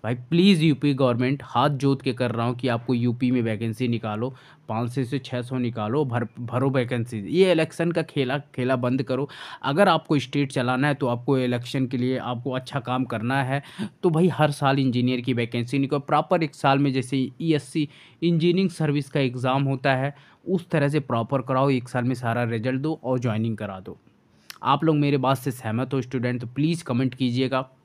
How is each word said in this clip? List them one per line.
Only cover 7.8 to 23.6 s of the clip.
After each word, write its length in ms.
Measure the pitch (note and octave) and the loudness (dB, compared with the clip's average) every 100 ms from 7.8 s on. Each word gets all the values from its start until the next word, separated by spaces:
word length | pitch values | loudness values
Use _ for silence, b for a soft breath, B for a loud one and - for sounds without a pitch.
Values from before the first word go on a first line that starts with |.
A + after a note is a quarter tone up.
| E3+ | -2
का 100 | E3+ | -2
खेला, 360 | D#3+ - B2+ C#3 | -2 -2 -2 -2
खेला 380 | - - B2+ C3 | -6 -4 0 2
बंद 260 | B2 C3 | 2 0
करो। 260 | B2+ C3 C#3 B B B | 0 -2 -4 B B B
अगर 260 | C3+ C#3+ G3+ | -2 4 4
आपको 300 | D#3+ - D3 | 4 2 0
स्टेट 340 | - C#3+ C#3 | 2 -2 0
चलाना 360 | C#3 B2 B2+ D3 | 0 0 2 0
है 60 | |
तो 120 | C#3+ C3 | 2 0
आपको 320 | A#2+ B2 C3 | -2 2 2
इलेक्शन 480 | B2 B2 A#2+ C#3 B2+ | 2 -2 -2 -2 -2
के 100 | C3 | 0
लिए 220 | B2 C3 | 0 -2
आपको 320 | - B2 B2 | -4 -6 -4
अच्छा 300 | B2+ B2+ B2+ | -6 -4 -8
काम 240 | - B2+ | -2 -2
करना 380 | B2 A#2 A#2 C#3 | -2 -4 -2 -2
है, 200 | B2+ C#3 B B G#3+ _ | 0 -4 B B -10 _
तो 80 | F#3 | 0
भाई 180 | D#3+ F3+ | 4 2
हर 220 | C3+ D3+ | 4 0
साल 280 | C#3+ C#3+ C#3 | 2 2 2
इंजीनियर 420 | C3+ B2 B2 B2 | 2 2 0 0
की 120 | A#2+ | 0
वैकेंसी 460 | A#2+ A#2 A#2+ A#2+ C#3 | -2 0 -2 -2 -2
निकालो। 220 | C3+ D3 | 0 -2
प्रॉपर 420 | - D3+ D3+ F3+ | 0 0 2 0
एक 120 | D#3 | 0
साल 240 | - C#3+ C#3 | 0 2 4
में, 140 | C#3+ | 4
जैसे 380 | C3 B2 C#3 B2+ - | 0 -2 -2 -2 -4
ईएससी 480 | E3 D3 D3+ D#3+ C#3+ B B B | 0 0 0 -4 -4 B B B
इंजीनियरिंग 480 | E3+ E3 F3 F3+ F#3+ | 0 4 4 4 0
सर्विस 400 | - D#3 C#3+ C#3 | 0 0 0 0
का 100 | D3+ | 0
एग्जाम 420 | C3+ B2 B2+ C3+ | 0 0 0 2
होता 320 | C#3 C3 C#3 | 0 0 2
है, 200 | C3 C#3 B B B - | 2 0 B B B -4
उस 200 | F#3 - | -4 0
तरह 200 | D#3+ C#3+ | 0 2
से 120 | D3+ | 0
प्रॉपर 420 | - A#2 A2+ C#3 | 0 -2 0 -2
कराओ। 280 | B2 C3 C#3 | 0 2 2
एक 180 | C3 B2 | 2 -2
साल 160 | B2+ | -2
में 100 | A#2+ | -2
सारा 300 | A#2+ B2 A#2 | -2 -2 0
रिजल्ट 360 | A#2+ A#2 A#2+ C3 | 0 -2 -2 -2
दो 200 | D3 D#3+ | -2 -4
और 140 | B2 B2+ | -2 -2
ज्वाइनिंग 380 | A#2+ G#2+ A2+ | 0 0 -2
करा 240 | G#2+ | -4